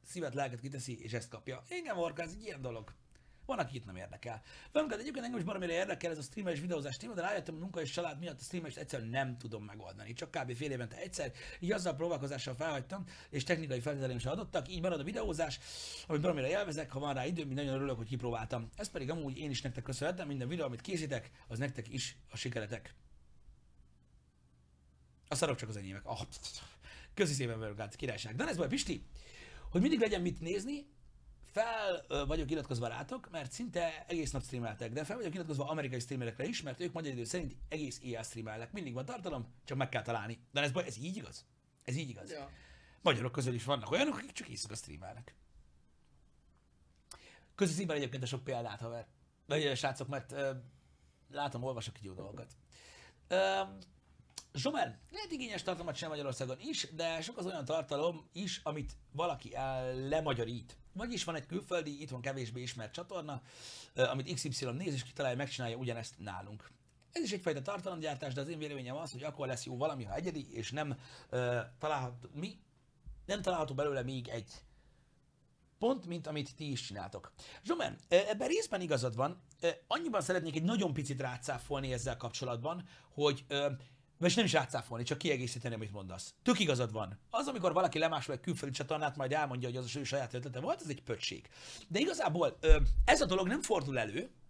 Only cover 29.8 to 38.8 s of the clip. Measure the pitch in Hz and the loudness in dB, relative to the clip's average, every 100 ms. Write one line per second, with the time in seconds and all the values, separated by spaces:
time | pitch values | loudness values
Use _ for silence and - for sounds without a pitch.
29.8 | 247 302 220 202 175 180 165 196 220 285 | 6 6 6 4 2 0 -2 -2 -2 -6
30.8 | 285 - - - - - - 202 226 226 | -8 -20 -20 -20 -20 -20 -6 0 2 2
31.8 | 202 180 - 139 139 160 139 160 131 120 | 2 0 2 0 2 2 2 0 2 0
32.8 | 117 117 139 254 - 165 131 - 233 180 | 0 -2 -6 -6 -6 -6 -6 -4 -2 0
33.8 | 165 156 - 170 147 135 120 127 117 104 | 0 -2 -4 0 0 0 -2 -2 -4 -2
34.8 | 117 123 147 226 196 175 160 139 143 156 | -4 -2 -2 -2 -2 -2 -2 -2 0 0
35.8 | 143 123 117 135 117 110 147 233 - 127 | 0 -2 -2 -2 -2 -2 -2 -2 -4 -4
36.8 | 175 175 156 127 117 180 147 - - 156 | -4 -2 -4 -2 -2 -2 -2 -6 -6 -4
37.8 | 143 - 127 113 113 113 110 107 117 208 | -4 -4 -6 -4 -4 -6 -6 -6 -6 -6